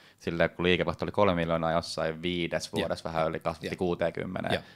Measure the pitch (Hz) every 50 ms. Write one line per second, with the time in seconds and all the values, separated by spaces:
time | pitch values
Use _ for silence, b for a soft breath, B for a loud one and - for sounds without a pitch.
0 | b b b _ - 90 85 82 85 82 - - 87 90 90 82 82 82 85 -
1 | 80 82 - 104 104 98 87 85 82 82 82 82 82 80 80 85 - - - 78
2 | 80 80 82 80 80 90 90 87 85 80 82 85 - - - 104 90 82 87 -
3 | - 85 82 80 80 82 80 80 - 82 82 - - 90 87 - 95 87 87 85
4 | 87 82 85 - - 90 92 - 85 87 90 80 - - -